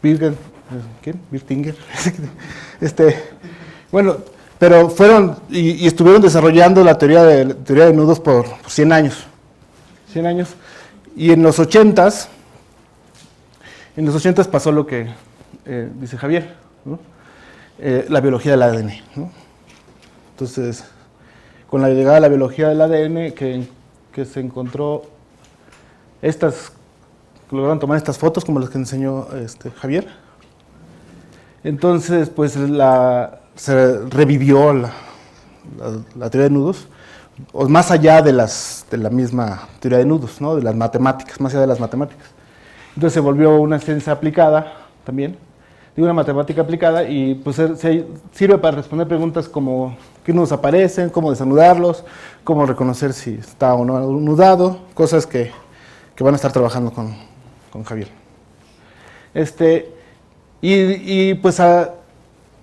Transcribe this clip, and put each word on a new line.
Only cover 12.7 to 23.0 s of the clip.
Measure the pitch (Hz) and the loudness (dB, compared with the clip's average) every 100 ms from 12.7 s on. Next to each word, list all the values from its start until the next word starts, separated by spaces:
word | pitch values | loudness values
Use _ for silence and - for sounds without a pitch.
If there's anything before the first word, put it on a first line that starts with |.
| _ _ _ _ _ _ _ _ _ - - - - | _ _ _ _ _ _ _ _ _ -20 -20 -16 -6
en | 151 | -4
los | 151 | -2
ochentas | 180 180 185 | 0 0 0
pasó | 143 156 | -2 0
lo | 151 143 | -2 -2
que, | 123 117 117 _ _ _ - - | -8 -10 -14 _ _ _ -20 -14
eh, | 123 120 135 | -12 -12 -14
dice | 123 123 | -16 -10
Javier, | 139 170 - - _ _ 135 | -4 -4 -6 -16 _ _ -16
¿no? | 165 - _ _ _ - - _ - | -16 -18 _ _ _ -20 -20 _ -12
Eh, | 135 127 - | -4 -4 -2
la | 147 | -2
biología | 135 123 147 | 0 -2 0
del | 135 | 2
A | 120 | 2
D | 113 | 0
N, | 107 107 - 143 | -6 -12 -18 -16
¿no? | 175 - _ _ _ _ _ _ _ _ _ | -16 -18 _ _ _ _ _ _ _ _ _
Entonces, | - 127 131 120 117 - _ _ _ _ _ _ _ _ | -14 -12 -8 -10 -10 -18 _ _ _ _ _ _ _ _
con | 135 | -2
la | 135 | 0
llegada | 131 135 156 | 2 4 6
de | |
la | 151 | 6
biología | 139 131 156 156 | 2 -2 -2 -2
del | 156 | 0
A | 160 | 0
D | 156 | 0